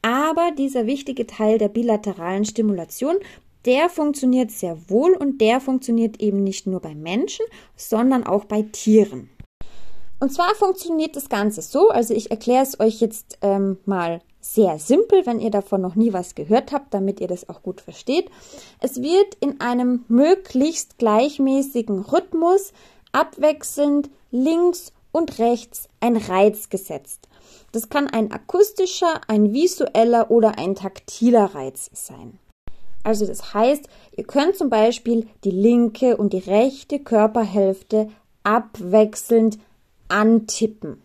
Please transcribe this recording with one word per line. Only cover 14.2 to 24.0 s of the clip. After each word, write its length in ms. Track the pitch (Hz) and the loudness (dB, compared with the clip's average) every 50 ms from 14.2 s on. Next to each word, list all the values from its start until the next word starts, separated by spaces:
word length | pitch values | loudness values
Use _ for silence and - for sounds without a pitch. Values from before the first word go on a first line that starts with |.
| _ _ _ _ | _ _ _ _
sehr 380 | - - - 214 214 180 160 156 | -16 -4 2 2 2 2 2 -4
simpel, 460 | - - 254 349 453 453 427 381 - | 0 2 2 2 4 4 4 2 4
wenn 140 | 247 233 220 | 2 -4 -4
ihr 100 | - 226 | -4 -2
davon 300 | 214 202 196 - - 190 | -2 -2 -4 -2 -4 -2
noch 140 | 185 185 170 | -2 -2 0
nie 180 | 208 226 226 | 0 0 2
was 220 | 196 180 180 - - | 0 -4 -8 -8 -10
gehört 380 | - 147 151 214 247 262 - | -12 -2 0 0 0 0 0
habt, 200 | 294 277 285 _ - | -8 -8 -6 _ -4
damit 260 | 202 190 196 196 196 | -4 -2 -4 -4 -6
ihr 80 | 185 175 | -6 -8
das 200 | 180 180 - - | -8 -10 -10 -18
auch 140 | 170 - | -20 -14
gut 180 | _ 190 180 - | _ -12 -12 -12
versteht. 500 | _ - - - - - 269 339 403 - - - - - - 285 - - _ _ | _ -20 -20 -12 -6 -2 -2 -2 -2 -4 -16 -20 -20 -20 -20 -20 -20 -20 _ _
Es 220 | - 254 - 247 | -6 -6 -6 -6
wird 320 | 247 294 339 392 403 392 - _ | -4 2 4 4 4 2 0 _
in 200 | - 285 277 - | -4 -4 -4 -4
einem 440 | - 240 247 247 247 247 247 247 247 - | -4 -2 0 0 0 0 -2 -2 -2 2
möglichst 920 | 233 240 285 320 381 392 - - - 254 277 320 320 - - _ - _ | 4 4 6 6 4 2 0 -4 0 0 0 0 0 -4 -10 _ -6 _
gleichmäßigen 1000 | 240 220 208 220 247 302 294 - 269 269 269 269 269 277 - 247 226 - 202 185 | 0 2 4 4 2 2 0 -2 0 0 2 0 -2 -2 -4 -6 -4 -2 -4 -6
Rhythmus 720 | 208 - 269 339 - - - 320 330 339 370 392 392 - _ _ - - _ _ _ _ | -4 0 0 0 0 0 -4 0 2 2 2 2 0 -4 _ _ -20 -20 _ _ _ _
abwechselnd 1000 | - 254 311 320 - - 277 302 302 302 - - - 285 285 294 285 294 | -2 -2 -2 -2 0 2 2 2 2 0 -8 -12 -2 0 0 2 2 0